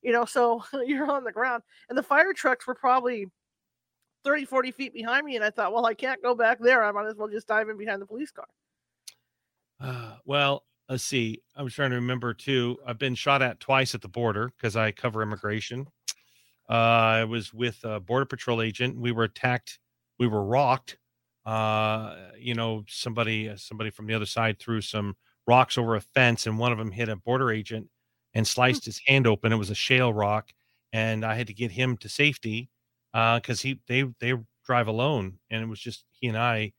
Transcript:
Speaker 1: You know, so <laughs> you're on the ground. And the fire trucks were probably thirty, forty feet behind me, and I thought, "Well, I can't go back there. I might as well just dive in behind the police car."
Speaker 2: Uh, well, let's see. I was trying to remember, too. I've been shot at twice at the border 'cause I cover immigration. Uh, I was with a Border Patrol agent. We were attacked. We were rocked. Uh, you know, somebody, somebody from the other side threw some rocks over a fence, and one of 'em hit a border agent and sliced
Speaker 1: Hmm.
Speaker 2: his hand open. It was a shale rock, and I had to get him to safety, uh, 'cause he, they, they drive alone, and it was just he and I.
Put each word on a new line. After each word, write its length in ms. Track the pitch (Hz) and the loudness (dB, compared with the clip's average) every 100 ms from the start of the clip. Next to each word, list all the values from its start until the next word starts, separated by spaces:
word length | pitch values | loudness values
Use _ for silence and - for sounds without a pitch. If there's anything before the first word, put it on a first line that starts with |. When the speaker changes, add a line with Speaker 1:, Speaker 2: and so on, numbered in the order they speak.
Speaker 1:
You 80 | 247 | 2
know, 140 | 233 233 | 2 2
so 380 | - 240 233 - | 2 2 2 -2
<laughs> 120 | 277 254 | -6 -2
you're 240 | 277 294 | 0 0
on 140 | 285 | -2
the 80 | 247 | -2
ground. 320 | 196 254 240 _ _ _ | -2 -2 -2 _ _ _
And 80 | 247 | -4
the 60 | |
fire 300 | - 285 359 | 2 4 4
trucks 340 | - 277 254 - | 4 0 0 -2
were 80 | 247 | 0
probably 520 | 262 254 247 240 190 _ _ _ _ _ _ _ _ _ - | 4 4 4 -4 -6 _ _ _ _ _ _ _ _ _ 0
thirty, 200 | 302 277 | 0 2
forty 260 | 262 254 | 0 0
feet 220 | - 262 | -2 -8
behind 320 | - 226 254 294 | -8 0 0 0
me, 100 | 247 | 0
and 100 | 214 | 0
I 60 | |
thought, 220 | 208 196 | 0 0
"Well, 120 | 220 226 | 2 2
I 80 | 220 | 2
can't 280 | 262 262 | -4 -2
go 120 | 240 240 | 0 4
back 240 | 226 233 | 4 4
there. 220 | 233 254 | 6 6
I 80 | 214 | 4
might 160 | 208 214 | 0 -4
as 80 | 214 | -6
well 140 | 214 | -6
just 180 | 208 - | -6 -2
dive 220 | 214 220 | 0 0
in 80 | 214 | -6
behind 240 | 214 196 | -6 -6
the 60 | 196 | -8
police 240 | 220 294 | -10 -12
car." 160 | - - _ _ _ _ _ - _ _ _ _ _ _ _ | -12 -20 _ _ _ _ _ -20 _ _ _ _ _ _ _
Speaker 2:
Uh, 380 | 135 127 117 - - | -10 -10 -12 -16 -4
well, 400 | 139 139 139 _ _ _ | 0 2 0 _ _ _
let's 140 | 131 | -6
see. 380 | - 135 113 110 _ - | -2 0 0 -4 _ -12
I 80 | |
was 100 | 139 | -12
trying 180 | 117 139 | -4 -2
to 40 | 123 | 0
remember, 360 | 123 127 120 | -2 -4 -4
too. 460 | 113 - 135 120 123 - | -8 -2 0 0 -4 -8
I've 120 | 117 | -6
been 160 | 139 123 | -4 -2
shot 260 | - 139 | 2 2
at 180 | 127 113 | 2 -4
twice 340 | - 135 131 120 | 0 0 2 -4
at 60 | |
the 60 | 110 | -8
border 440 | 117 117 104 117 _ | -2 0 0 -4 _
'cause 160 | 117 104 | -4 0
I 160 | 110 | -2
cover 300 | 104 123 110 | -2 -6 -4
immigration. 680 | 107 107 104 110 - 120 139 _ - - _ _ _ _ _ | -4 -4 -4 -6 -6 -10 -12 _ -12 -12 _ _ _ _ _
Uh, 40 | |
I 520 | 117 113 117 113 110 110 | 2 4 6 4 2 0
was 280 | 117 101 | -4 -8
with 300 | 110 120 - 113 | -4 -4 -4 -8
a 140 | 107 | -8
Border 260 | 92 123 135 | -2 -2 -2
Patrol 360 | 127 - 117 | -6 -2 0
agent. 360 | 113 104 123 123 | 0 -2 -4 -4
We 140 | 120 | -4
were 120 | 117 113 | 0 -2
attacked. 540 | - 127 123 - - _ _ _ _ | 0 -2 -2 -6 -20 _ _ _ _
We 80 | 123 | 0
were 160 | 107 101 | 2 2
rocked. 540 | 123 139 131 - - _ _ _ _ - | 2 4 2 -2 -20 _ _ _ _ -6
Uh, 840 | 110 110 107 107 110 107 82 92 107 | -2 2 2 2 0 -6 -14 -18 -14
you 180 | 120 117 | -6 -4
know, 300 | 117 110 104 | -2 -4 -8
somebody, 680 | - - 113 110 110 107 101 | -8 -6 -2 -2 -2 -4 -10
somebody 340 | - 107 110 | -14 -8 -8
from 160 | - 107 | -8 -4
the 80 | 110 | -4
other 100 | 107 | -2
side 320 | - 113 104 | 0 0 -2
threw 220 | - 113 | -4 -4
some 360 | 101 110 101 98 _ _ - | -2 -4 -4 -6 _ _ 4
rocks 300 | 123 127 - | 6 6 2
over 180 | 117 110 | 0 -2
a 60 | |
fence, 460 | - - 123 117 - | 0 2 4 2 -2
and 120 | 110 | 0
one 120 | 120 | 0
of 60 | 113 | 0
'em 120 | 110 | -4
hit 180 | 95 117 | -4 -4
a 60 | 104 | -4
border 340 | 101 127 131 | -2 0 0
agent 380 | 110 104 110 104 _ _ _ _ | -2 -4 -10 -10 _ _ _ _
and 140 | 113 110 | 0 0
sliced 380 | - 127 127 - | 4 4 4 -2
Speaker 1:
Hmm. 20 | |
Speaker 2:
his 120 | 107 - | -6 2
hand 200 | 135 120 | 4 6
open. 260 | 104 120 | 4 2
It 40 | 110 | 2
was 120 | 95 | 0
a 40 | 104 | -4
shale 380 | - 127 127 | 2 4 4
rock, 400 | 107 101 107 - _ _ _ _ | 2 2 0 -4 _ _ _ _
and 320 | 110 110 110 110 | -2 0 0 -2
I 100 | 110 | -4
had 120 | 117 | -6
to 60 | 101 | -4
get 160 | 120 | -6
him 260 | 95 127 120 | -2 -2 -2
to 100 | 107 | -6
safety, 600 | - 147 139 113 110 127 _ _ _ _ | 0 0 2 -6 -6 -8 _ _ _ _
uh, 260 | 113 113 117 | 0 2 2
'cause 200 | - 117 | 0 -4
he, 200 | 131 135 _ | -4 -6 _
they, 160 | 123 139 117 | 0 0 -2
they 140 | 120 127 113 _ _ | -4 -4 -6 _ _
drive 220 | 123 113 | 0 2
alone, 520 | 110 131 147 95 92 _ | 0 0 0 -4 -8 _
and 120 | 113 | -8
it 40 | 113 | -6
was 140 | 107 | -8
just 240 | - 110 _ | -12 -14 _
he 160 | _ 123 | _ -4
and 100 | 110 | 0
I. 360 | 120 110 107 | 0 0 -4